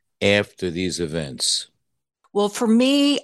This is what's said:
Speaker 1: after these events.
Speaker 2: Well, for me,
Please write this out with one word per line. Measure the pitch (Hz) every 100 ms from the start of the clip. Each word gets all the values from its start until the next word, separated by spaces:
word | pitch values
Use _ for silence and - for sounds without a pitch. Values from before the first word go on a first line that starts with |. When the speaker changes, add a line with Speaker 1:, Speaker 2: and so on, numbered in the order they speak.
| _ _
Speaker 1:
after | 101 101 - - 92
these | 82 92 78
events. | 82 82 71 64 - - - _ _ _ _ _ _
Speaker 2:
Well, | 202 208
for | - 233
me, | 226 254 285 285 285